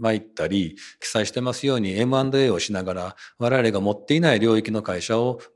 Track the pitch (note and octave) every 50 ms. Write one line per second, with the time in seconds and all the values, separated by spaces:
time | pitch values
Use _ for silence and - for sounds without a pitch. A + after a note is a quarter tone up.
0 | A#2 A2+ A2 G#2 - - _ - D#2 D#2+ G2 G2 F2+ D#2 - - - - - _
1 | - - - A2 G#2 G2+ - B2+ B2+ B2+ A#2+ - C#3 C#3 C3 A#2+ G2+ F#2+ F#2 G#2+
2 | B2 B2+ C3+ C3+ C3+ C3 C3+ C3+ C3+ B2 F#2+ E2+ - - G#2 F#2 F#2 F#2+ F#2 F#2
3 | F2+ F#2+ - - - - _ - A#2 A#2+ C3 C3 A#2 A2 G2+ G2 G2 G#2 G#2 -
4 | - - D3 E3 E3+ D#3 C3+ G#2+ A2 A#2 A2 A2 A2 A2+ A2 G#2+ G2+ G2+ F2+ F2
5 | - - A2+ A2+ A#2+ B2+ A#2+ A#2 - - _